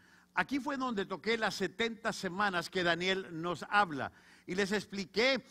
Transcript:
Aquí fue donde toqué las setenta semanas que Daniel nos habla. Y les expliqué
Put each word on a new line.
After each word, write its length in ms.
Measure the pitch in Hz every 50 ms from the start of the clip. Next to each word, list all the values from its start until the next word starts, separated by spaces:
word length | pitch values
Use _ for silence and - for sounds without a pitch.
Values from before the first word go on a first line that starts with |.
| - - - - - _ _
Aquí 260 | - 180 - 262 285
fue 160 | 233 294 277
donde 300 | 262 262 254 233 196 190
toqué 320 | 151 190 165 - 208 226 226
las 160 | 220 196 -
setenta 580 | - 196 180 - - 226 233 226 214 - 226 185
semanas 560 | - - 185 170 196 208 202 185 175 170 -
que 140 | - 185 175
Daniel 460 | 175 165 170 180 185 190 190 190 -
nos 340 | 170 160 165 175 175 - 202 -
habla. 440 | 196 208 208 175 151 131 117 98 - - - - - - _
Y 100 | - 180
les 160 | 185 202 175 214
expliqué 760 | 202 - - 196 196 190 147 - 196 233 262 269 240 - -